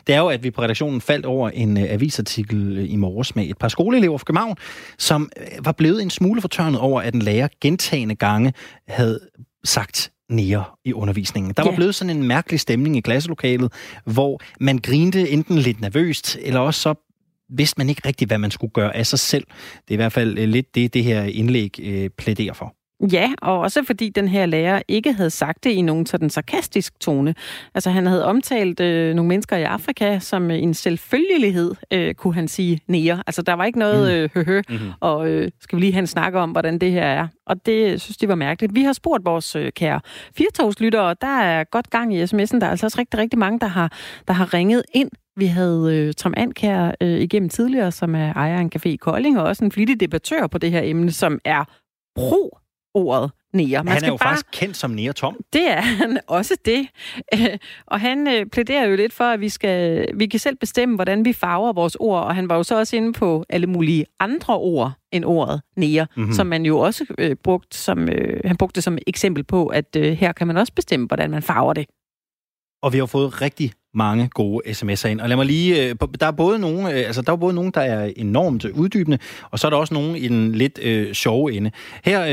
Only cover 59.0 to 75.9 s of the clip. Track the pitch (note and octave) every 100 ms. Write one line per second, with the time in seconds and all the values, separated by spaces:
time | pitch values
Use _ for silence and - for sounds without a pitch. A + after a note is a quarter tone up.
59 | G#3+ - A#3+ A3+ G#3 - G3+ F3+ F3 E3
60 | - - G#3+ A3 - C4+ A3+ - B3 A3
61 | F#3 G3+ A3+ A#3 F3+ F3 A#3 F#3+ E3+ -
62 | A3+ F#3 D3 F3+ F#3 E3+ E3+ A3+ A3 A#3
63 | A3+ A#3 F#3+ D#3+ E3+ F3 F3 F3+ D#3+ D#3+
64 | D3+ _ G3 D4+ - G#3 F#3 E3+ C3 C3+
65 | _ F3+ E3 E3+ C#3 D3 - - D#3 D3+
66 | D#3 - A2 A2 F3+ E3 D#3+ D#3 E3 A3+
67 | D4+ - E3 C3 - F3+ - - - E3+
68 | - - - - - F3 F#3+ F#3 F3 E3+
69 | - - G3 D3+ C#3+ F#3 E3 - D3+ D#3
70 | D3+ D#3+ F3+ E3 E3+ E3+ A#3 - - D3
71 | A#2+ - D3+ D3+ D3+ A2 C3 D3+ D3 _
72 | _ _ _ _ _ _ _ _ C#3 B2+
73 | B2+ C#3 C#3 - C#3+ - C#3 - _ G#2+
74 | G#2+ A2 B2 - G#2 A2 G#2+ G#2+ G#2 G2
75 | A2+ G#2+ A#2 B2+ C3+ D#3 F3+ E3+ B2+